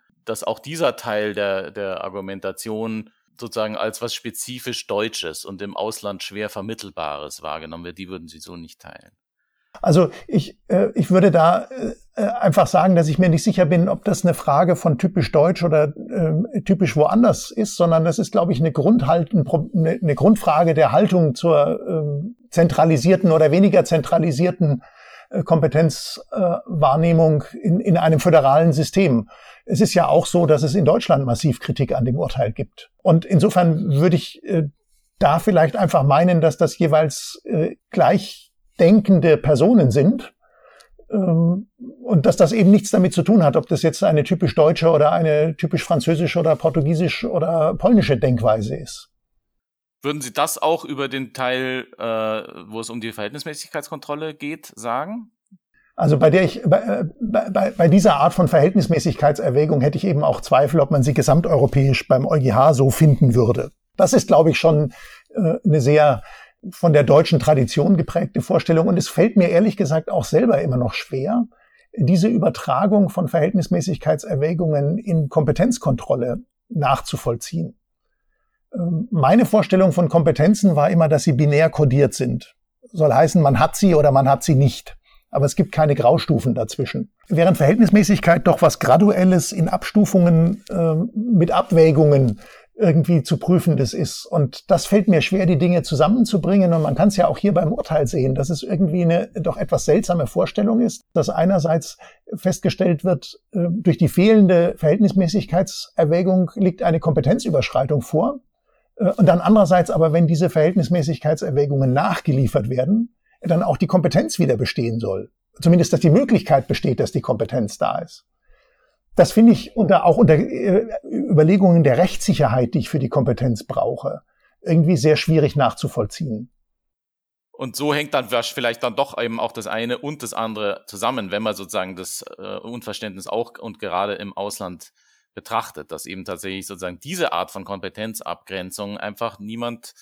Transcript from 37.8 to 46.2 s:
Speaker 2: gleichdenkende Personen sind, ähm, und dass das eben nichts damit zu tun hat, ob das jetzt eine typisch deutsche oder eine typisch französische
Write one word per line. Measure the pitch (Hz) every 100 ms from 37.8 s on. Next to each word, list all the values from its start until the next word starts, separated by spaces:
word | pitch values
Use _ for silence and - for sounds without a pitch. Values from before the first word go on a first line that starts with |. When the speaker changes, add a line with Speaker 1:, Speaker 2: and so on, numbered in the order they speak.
| _
Speaker 2:
gleichdenkende | 190 135 190 - - _ _ _ - 175 214 202 180 160 151
Personen | 151 135 175 233 131
sind, | 120 160 269 - _ _ _ _ _ _ _ -
ähm, | 214 180 165 170 185 - - 247 -
und | - 170 240
dass | -
das | 165
eben | 220 190
nichts | 202 -
damit | 196 180
zu | -
tun | 170 220
hat, | 151 156
ob | -
das | 156
jetzt | 165 -
eine | 190 151
typisch | - 175 160
deutsche | - 151 170 165
oder | 156 151
eine | 170 160 151 160 151
typisch | 156 175
französische | - 160 160 160